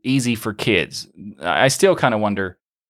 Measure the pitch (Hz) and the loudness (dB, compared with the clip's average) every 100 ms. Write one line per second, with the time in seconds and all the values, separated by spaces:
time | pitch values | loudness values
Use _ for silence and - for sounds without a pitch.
0 | 127 135 123 117 113 101 - 92 71 - | -2 0 0 -2 -4 -4 0 0 0 -8
1 | - - 104 - 80 76 135 - 190 160 | -16 -18 -20 -10 -2 2 2 4 2 4
2 | 135 107 104 98 95 - _ _ | 0 0 -2 -2 -4 -8 _ _